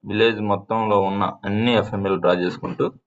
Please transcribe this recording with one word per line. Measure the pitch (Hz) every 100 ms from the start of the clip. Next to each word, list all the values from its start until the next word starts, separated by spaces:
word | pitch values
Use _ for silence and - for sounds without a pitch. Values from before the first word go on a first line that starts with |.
విలేజ్ | - 104 113 110
మొత్తంలో | 107 101 - 113 110 104
ఉన్న | 98 101 95 -
అన్ని | 98 104 120
ఎఫ్ఎంఈలు | 113 - 101 98 95
డ్రా | 87
చేసుకుంటూ | 90 90 - 95 85 - -